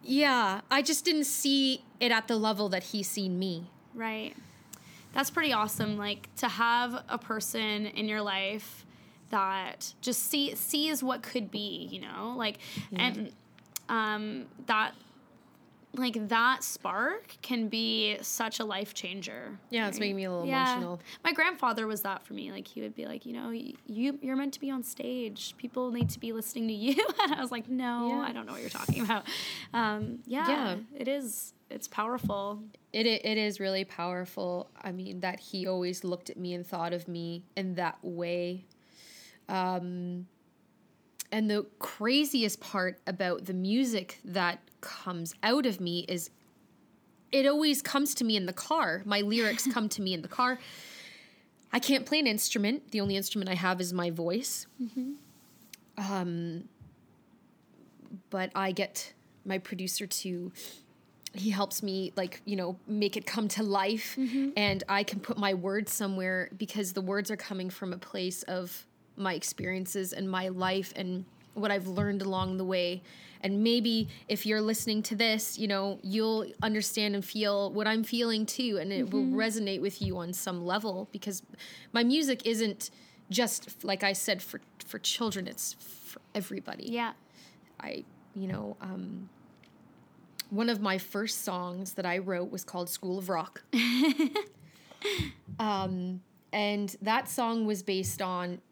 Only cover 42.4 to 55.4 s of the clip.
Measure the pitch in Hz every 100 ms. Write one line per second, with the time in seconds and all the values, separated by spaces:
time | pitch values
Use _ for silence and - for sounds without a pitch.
42.4 | 214 - - 196 185 180 - 185 185 175
43.4 | 185 185 185 226 262 220 180 - - 185
44.4 | 175 175 - _ - - - 175 165 -
45.4 | 214 269 254 185 175 175 175 175 - _
46.4 | _ _ _ _ _ _ _ _ _ 269
47.4 | 269 294 302 285 - 277 285 - 226 214
48.4 | 180 185 - 311 214 170 202 208 208 233
49.4 | 220 233 269 240 214 - 190 180 156 -
50.4 | 247 254 - - - - - - - -
51.4 | _ _ _ 247 262 269 262 302 269 214
52.4 | - 226 202 277 - 214 202 196 196 214
53.4 | 190 180 185 185 180 180 175 165 170 196
54.4 | 269 - - - 240 254 254 294 - -